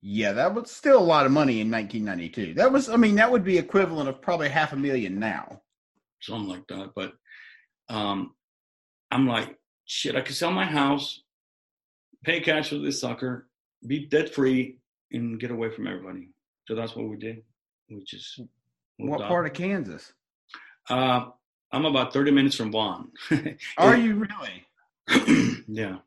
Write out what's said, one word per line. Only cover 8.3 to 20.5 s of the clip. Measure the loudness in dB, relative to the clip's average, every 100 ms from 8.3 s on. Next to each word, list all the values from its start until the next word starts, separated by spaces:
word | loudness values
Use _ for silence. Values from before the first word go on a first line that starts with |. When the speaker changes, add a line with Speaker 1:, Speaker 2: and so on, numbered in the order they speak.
| _ _ _ _ _ _ _ _
Speaker 2:
I'm | 0 2
like, | 2 -2 -10 _ _
"Shit, | _ -8 -4 -4
I |
could | -4
sell | -2 0
my | 0 0
house, | 2 2 0 -4 -12 _ _ _ _ _ _ _ _ _ _
pay | -2 -2
cash | 0 0 -2
for | -4
this | -4 -4
sucker, | -6 -6 -6 -8 -12 _ _ _ -6
be | -6 0
debt | 0 0
free, | 0 2 2 0 -8 _ _ _
and | -6 -6 -6
get | -8
away | -6 -6
from | -6 -8
everybody." | -10 -12 -16 -16 _ _ _ -10
So | -8
that's | -6
what | -8 -10
we | -10
did. | -12 -12 _ _ _ _ _
We | -18
just | -16 -18 -18 -18
moved | -20 _ _ _ _ _ -6
Speaker 1:
What | -4
Speaker 2:
out. | -2
Speaker 1:
part | -2 -2
of |
Kansas? | -4 -4 -4 -6 -12 -18 _ _ _ _